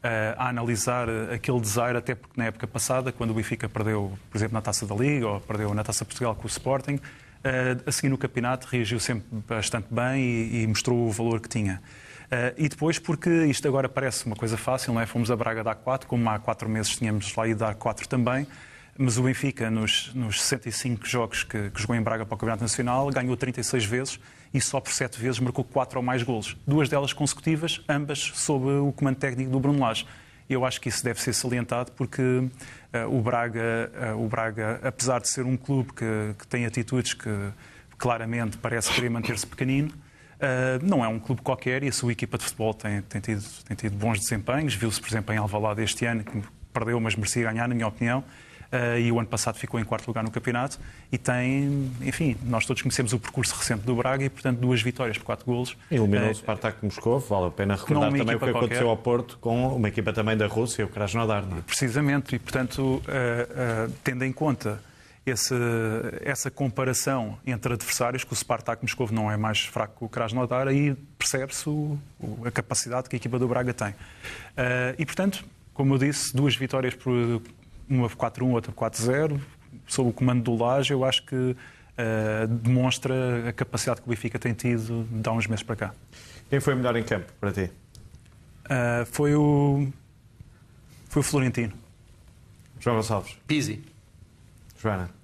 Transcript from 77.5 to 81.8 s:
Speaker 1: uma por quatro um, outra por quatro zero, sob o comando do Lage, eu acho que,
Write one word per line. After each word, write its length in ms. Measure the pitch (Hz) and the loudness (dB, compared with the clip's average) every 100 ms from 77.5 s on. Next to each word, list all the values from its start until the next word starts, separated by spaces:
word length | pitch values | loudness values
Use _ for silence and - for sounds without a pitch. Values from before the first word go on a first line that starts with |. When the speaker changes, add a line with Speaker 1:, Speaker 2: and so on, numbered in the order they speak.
| - - - - | -20 -20 -20 0
Speaker 1:
uma 200 | 131 120 | 2 2
por 80 | - | 0
quatro 300 | 120 - 127 | -2 0 2
um, 60 | |
outra 180 | 120 107 | 2 0
por 60 | 104 | -2
quatro 240 | 113 - | -2 0
zero, 380 | 117 131 156 143 135 - - - - | 2 4 2 0 -6 -18 -20 -20 -6
sob 220 | - 123 | 2 2
o 20 | |
comando 320 | 117 127 123 | 4 4 4
do 120 | 117 117 | 2 2
Lage, 360 | 117 135 131 | 4 4 2
eu 120 | 139 | 2
acho 200 | 131 135 - | 2 2 0
que, 300 | 131 127 123 - - | 0 0 -2 -10 -20